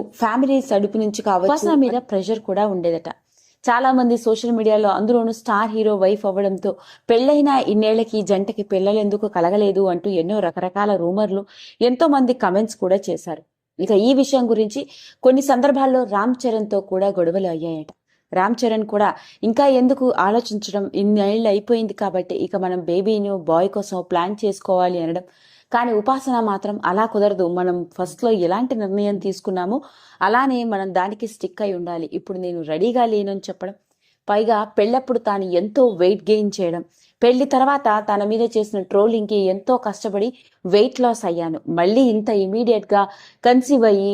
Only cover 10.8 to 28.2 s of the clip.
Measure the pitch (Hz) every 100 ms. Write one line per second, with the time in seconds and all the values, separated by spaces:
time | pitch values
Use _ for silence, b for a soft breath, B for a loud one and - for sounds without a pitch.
10.8 | 208 196 170 190 208 196 196 B B B
11.8 | 240 254 330 277 247 247 190 185 220 -
12.8 | 185 196 190 165 - 151 _ _ _ -
13.8 | 330 202 226 269 269 269 240 220 214 254
14.8 | 277 B B B 254 262 277 247 277 269
15.8 | 269 254 240 202 220 247 254 220 208 202
16.8 | 196 185 196 190 170 185 190 165 165 160
17.8 | 151 - _ _ _ 185 196 233 240 220
18.8 | 214 208 202 - B B 208 226 285 254
19.8 | 254 269 254 - 185 226 240 214 208 196
20.8 | 196 - 202 208 196 220 226 202 208 233
21.8 | 220 202 196 185 180 180 180 196 185 180
22.8 | 165 175 196 214 202 190 160 165 196 208
23.8 | 202 185 175 175 175 208 214 196 - 185
24.8 | 180 175 165 175 180 b b b b 240
25.8 | 240 214 214 269 262 240 214 196 208 208
26.8 | - 190 220 220 208 190 175 175 180 175
27.8 | 170 - 180 -